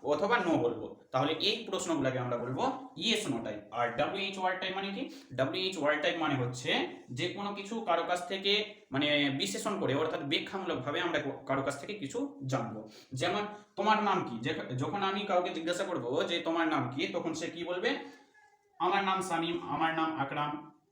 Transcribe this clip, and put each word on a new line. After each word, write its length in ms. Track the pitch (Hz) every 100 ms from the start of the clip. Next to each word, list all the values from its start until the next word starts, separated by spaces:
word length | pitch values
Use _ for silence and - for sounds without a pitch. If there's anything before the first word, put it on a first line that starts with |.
অথবা 340 | 135 147 202 233
no 200 | 175 147
বলবো। 380 | 120 110 - - -
তাহলে 220 | 131 143
এই 320 | 156 180 220 -
প্রশ্নগুলোকে 540 | 185 175 156 135 123
আমরা 180 | 123 120
বলবো 540 | 123 139 254 - - -
yes 340 | 196 220 -
no 120 | 120
টাইপ। 300 | 113 104 -
আর 240 | 113 120 117
ডাব্লিউএইচ 400 | 156 185 196 190
ওয়ার্ড 240 | 185 185
টাইপ 140 | 190 190
মানে 120 | 196
কি? 220 | 202 269 - -
ডাব্লিউএইচ 440 | 131 - 185 190 170
ওয়ার্ড 240 | 143 151
টাইপ 160 | 175 165
মানে 180 | 151 135
হচ্ছে 520 | 120 - 156 208 359 - -
যে 180 | 127 175
কোনো 240 | 185 202
কিছু 280 | 202 196 226
কারো 220 | 180 170
কাছ 240 | 170 180 -
থেকে 460 | 196 196 208 214 - -
মানে 380 | 135 147 147 143
বিশ্লেষণ 500 | 131 196 - 220 196
করে, 160 | 123 139
অর্থাৎ 260 | 160 -
ব্যাখ্যামূলকভাবে 760 | 143 170 - 190 180 147 127 170
আমরা 180 | 175 156 139 - -
কারো 140 | 135
কাছ 180 | - -
থেকে 140 | -
কিছু 460 | 202 135 240 277 - 131
জানবো। 420 | 131 113 107 - - -
যেমন, 340 | 127 175 208 208 - - -
"তোমার 280 | 214 208
নাম 260 | 202 185 -
কি?" 80 | 117
যে, 140 | 123 156 - 127
যখন 260 | 151 190
আমি 160 | 190 202
কাউকে 300 | 202 180 175
জিজ্ঞাসা 340 | 160 165 175
করবো 400 | 190 160 120 143
যে, 160 | 196 170
"তোমার 280 | 165 170 160
নাম 240 | 147 127 131
কি?" 120 | 190
তখন 260 | 180 170
সে 140 | 151 165
কি 160 | 165
বলবে? 340 | 170 180 233 277 - - - - _ _ _ _
"আমার 240 | 175 196
নাম 180 | 190 190
শামীম, 480 | 170 165 170 170 -
আমার 240 | 160 165
নাম 260 | 165 160 160
আকরাম।" 520 | 139 151 147 151 - - _